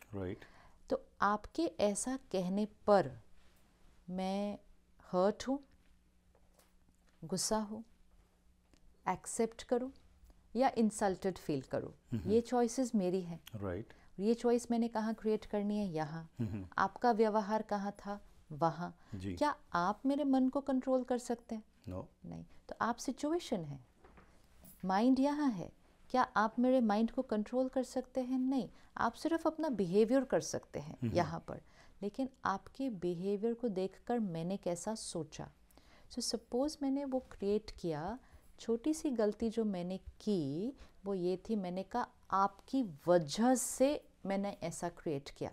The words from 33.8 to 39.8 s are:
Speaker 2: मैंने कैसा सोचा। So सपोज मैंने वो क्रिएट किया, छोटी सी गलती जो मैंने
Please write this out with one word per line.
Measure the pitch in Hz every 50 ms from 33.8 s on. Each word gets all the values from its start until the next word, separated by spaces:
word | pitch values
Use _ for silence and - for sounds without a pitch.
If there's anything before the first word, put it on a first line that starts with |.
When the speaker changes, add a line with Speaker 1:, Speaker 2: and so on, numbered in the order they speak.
| 185 190 - - - - 240 240
Speaker 2:
मैंने | 220 185 165 160 165 175 196 202
कैसा | - 180 175 170 - 214 220
सोचा। | 220 - - - 175 151 147 - - 147 147 - _ - - _ - - - - - - -
So | - 247
सपोज | 226 - - 220 - - - 240 277 302 302 -
मैंने | 285 269 269 285 285
वो | 269 262 254
क्रिएट | 247 - - - 202 202 208 214 208 -
किया, | - - - 170 156 147 160 190 226 262 - - - - - - - -
छोटी | - - 226 233 - 311 311
सी | 311 - 302
गलती | 247 220 214 208 208 - 233 226
जो | 202 233 226
मैंने | 208 196 175